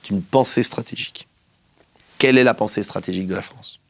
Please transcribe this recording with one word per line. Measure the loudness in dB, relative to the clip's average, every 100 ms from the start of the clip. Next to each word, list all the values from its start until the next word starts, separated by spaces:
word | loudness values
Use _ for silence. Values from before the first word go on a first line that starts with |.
d'une | -4 -6
pensée | 0 0 2 2
stratégique. » | 0 -2 -10 -10 -10 -12 -18 _ _ _ _ _ _ _ -20 _
Quelle | 4 6
est |
la | 4
pensée | 2 -2 -2
stratégique | -2 -4 -6 -6 -6
de |
la | -6
France ? | -8 -16 -20 -20